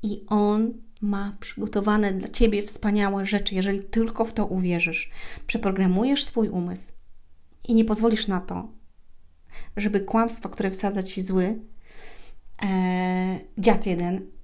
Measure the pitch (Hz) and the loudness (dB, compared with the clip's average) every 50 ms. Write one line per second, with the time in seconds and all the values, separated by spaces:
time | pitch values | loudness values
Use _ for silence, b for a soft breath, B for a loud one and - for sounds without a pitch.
0 | - 208 208 - - - 214 208 208 208 208 214 226 233 - - - - - - | -2 -2 -4 -4 -2 0 2 4 4 4 4 4 2 0 -2 -6 -14 -18 -10 -4
1 | - 202 202 202 202 202 208 - - - - - 202 214 - 208 196 208 208 214 | -2 -2 0 0 -2 -4 -6 -10 -12 -12 -8 -6 -6 -2 -2 0 2 4 4 4
2 | 208 202 190 190 - - - - 233 220 202 202 202 202 - - - 208 202 208 | 4 2 0 -2 -4 -6 2 4 4 4 4 0 0 -2 -2 0 0 2 2 4
3 | 202 196 196 196 196 196 208 202 202 - 196 185 190 196 196 196 - - - 226 | 2 2 0 -2 -2 0 0 0 0 0 0 0 0 0 0 -2 -4 -2 0 0
4 | 226 226 - - 226 220 220 - 202 196 - 185 185 180 175 170 170 165 160 - | 0 0 0 -2 -2 -2 0 -2 -2 0 0 0 0 0 2 0 0 0 -2 -4
5 | - B B B B B B B B - - 226 196 202 190 185 190 185 180 190 | -6 B B B B B B B B -4 -2 0 0 0 2 4 4 4 4 4
6 | 226 262 277 285 - - - 240 220 202 180 180 175 175 180 185 - - - - | 4 4 2 2 0 0 0 0 0 2 0 -2 -4 -4 -4 -6 -8 -8 -10 -14
7 | - - - - - - - - - - - - - - 233 226 226 220 214 208 | -14 -16 -18 -18 -18 -20 -20 -20 -20 -20 -20 -12 -2 4 4 6 6 6 4 4
8 | 220 233 220 214 - - 196 180 180 - 175 180 202 220 - - - - - - | 4 4 4 4 0 0 -2 -2 -2 -4 -6 -6 -8 -10 -14 -18 -20 -20 -20 -20
9 | - - - - - - - _ - B B B B B B 202 202 208 202 196 | -20 -20 -20 -20 -20 -20 -20 _ -20 B B B B B B -2 -2 2 0 0
10 | 196 - - 220 226 226 226 - - 190 - - 208 190 190 190 - 202 202 202 | 0 2 2 2 2 2 -2 -6 -6 -10 -6 -4 -4 -2 -2 0 -2 -2 -2 -2
11 | 185 190 - 196 185 185 185 190 180 190 220 220 - - - B B B B B | -4 -4 -4 -6 -4 0 2 2 2 2 -2 -4 -8 -12 -16 B B B B B
12 | B B B B B B B B - - - - 208 202 190 185 185 185 185 180 | B B B B B B B B -14 -14 -10 -4 -2 0 2 2 2 2 2 0
13 | 185 185 185 185 185 190 185 180 - - - - 190 220 - - - 202 180 170 | 0 0 0 0 0 0 -2 -4 -8 -10 -6 2 4 6 6 6 4 2 0 0
14 | 175 175 185 190 190 - - - | 0 -2 -2 -4 -6 -10 -16 -18